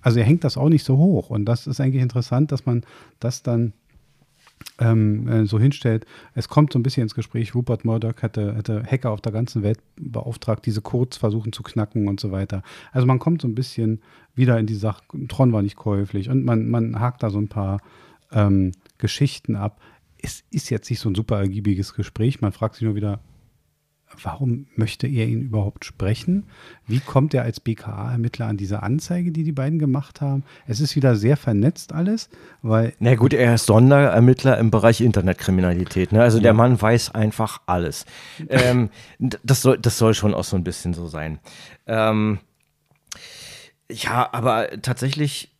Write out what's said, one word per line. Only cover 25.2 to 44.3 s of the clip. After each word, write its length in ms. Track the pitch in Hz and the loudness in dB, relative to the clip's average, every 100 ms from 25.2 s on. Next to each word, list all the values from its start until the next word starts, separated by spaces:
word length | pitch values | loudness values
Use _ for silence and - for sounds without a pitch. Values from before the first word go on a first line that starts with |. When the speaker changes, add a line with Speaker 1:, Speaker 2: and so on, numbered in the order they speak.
| 113 | -2
Speaker 1:
ihn 140 | 117 | -4
überhaupt 440 | 131 107 101 - - | -4 -2 -4 -6 -20
sprechen? 600 | - 95 120 - 190 202 - - - - | -6 -4 -2 -2 -4 -4 -20 -20 -20 -4
Wie 120 | 117 | -4
kommt 340 | - 135 151 135 | 0 0 0 0
er 80 | |
als 160 | 120 - | -4 -6
B 160 | - 110 | -6 -8
K 160 | - | -8
A-Ermittler 540 | 104 113 123 117 - 110 | -10 -6 -4 -4 -4 -6
an 100 | 104 | -4
diese 240 | 98 104 | -4 -6
Anzeige, 500 | 101 139 - 180 175 | -2 -4 -4 -4 -4
die 120 | 160 | -4
die 80 | 160 | -4
beiden 260 | 139 135 160 | -4 -2 -2
gemacht 420 | 147 131 139 - | 0 -2 -4 -6
haben? 240 | 143 139 139 - - | -4 -4 -6 -16 -8
Es 140 | 110 | -4
ist 140 | 147 - | -2 2
wieder 200 | 135 113 | 2 4
sehr 220 | 110 143 | 2 2
vernetzt 560 | - 104 117 - - | 2 2 2 0 -8
alles, 360 | 156 180 226 - - - _ | -4 -2 -2 -6 -20 -20 _
weil 300 | 117 110 117 - | 0 0 0 0
Speaker 2:
Na 140 | 120 123 | 2 4
gut, 180 | 117 | 4
er 200 | 120 123 | 4 4
ist 140 | 117 - | 4 6
Sonderermittler 880 | 110 127 139 139 90 123 127 135 113 | 6 8 8 6 6 6 6 4 4
im 140 | 113 | 4
Bereich 300 | 107 107 117 | 4 4 4
Internetkriminalität, 1080 | 120 104 92 90 - 92 90 87 90 - 90 | 4 4 2 0 0 2 2 0 -2 -2 2
ne? 120 | 107 | 4
Also 160 | 120 113 | 6 6
der 80 | 113 | 6
Speaker 1:
Ja. 20 | |
Speaker 2:
Mann 280 | 107 123 120 | 6 6 4
weiß 320 | 107 117 - | 4 2 0
einfach 480 | 113 107 - 110 - - | -2 -2 -2 -6 -6 -4
alles. 380 | 90 85 - - - - - 156 | -2 -2 -6 -14 -20 -20 -16 -2
Ähm, 400 | 131 123 123 113 - - | 2 4 2 0 -4 -20
Speaker 1:
<laughs> 140 | - | -6
Speaker 2:
d-, 180 | 127 - | -4 -4
das 180 | - 131 | 0 2
soll, 160 | 127 131 | 4 4
das 200 | 120 - | 2 2
soll 140 | 110 107 | 2 4
schon 180 | 104 | 0
auch 100 | - | 0
so 120 | - 95 | -2 -2
ein 80 | |
bisschen 300 | 87 87 87 85 | -4 -6 -6 -6
so 120 | 85 | -8
sein. 300 | 78 78 78 - - - - - | -8 -10 -10 -14 -20 -20 -20 -6
Ähm, 540 | 110 110 107 107 101 _ _ _ _ _ _ _ - - - - - - _ _ | 0 0 2 0 -2 _ _ _ _ _ _ _ -20 -20 -20 -20 -20 -20 _ _
ja, 360 | 110 - 120 120 | -8 -4 -2 -2